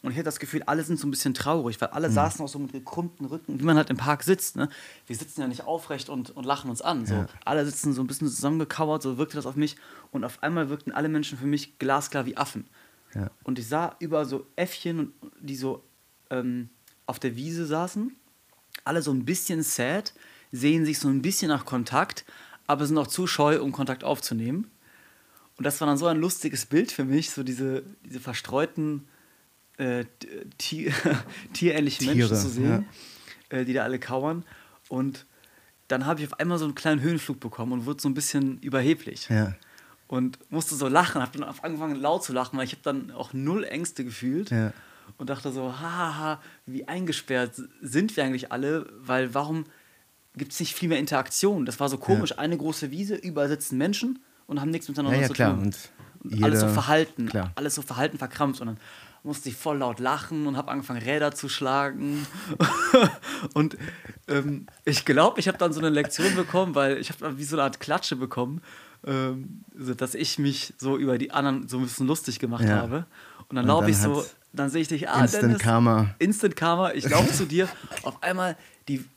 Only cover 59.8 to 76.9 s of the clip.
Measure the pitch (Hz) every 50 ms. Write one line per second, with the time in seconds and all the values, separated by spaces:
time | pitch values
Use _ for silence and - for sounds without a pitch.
59.8 | 135 123 117 107 123 131 143 147 - - 160 156 151 147 135 131 139 - - 139
60.8 | 127 - 127 117 110 123 143 151 147 147 143 - - 135 - - 143 131 131 139
61.8 | 139 139 135 135 139 143 143 147 147 - - 185 - 190 151 - 170 131 - -
62.8 | - - - 262 226 170 - - - - 285 277 - 143 - 151 151 151 - -
63.8 | - 156 - - - - - - _ - 143 143 139 147 143 139 - - - -
64.8 | _ 151 143 143 - - 156 143 165 208 - - - 190 185 - 180 175 156 156
65.8 | 156 160 151 147 147 147 - - 165 196 190 180 175 - - 180 190 180 147 143
66.8 | 139 135 139 - - - - - 147 156 135 135 147 143 156 156 139 131 - -
67.8 | - - 147 185 - - 151 127 131 131 - 127 123 127 143 170 - - - -
68.8 | - - - - - - 139 135 131 131 131 131 131 - - - - - - -
69.8 | 139 127 123 123 127 123 - 117 160 - - - 143 139 135 139 - - - _
70.8 | 127 135 135 131 139 135 127 117 139 - - 147 139 139 135 135 123 117 123 127
71.8 | 131 123 117 - 135 127 147 - - - 113 - - 120 117 117 117 107 107 104
72.8 | 95 104 123 156 170 _ _ - - - - - - _ 139 131 120 131 147 165
73.8 | 208 208 208 101 101 143 143 147 - - - _ _ _ - - 139 139 131 165
74.8 | 156 151 160 143 139 - - 131 127 117 - - 120 120 113 104 104 113 113 117
75.8 | 120 120 113 110 107 101 98 - 160 185 214 208 - 196 - - 160 165 170 170
76.8 | 190 180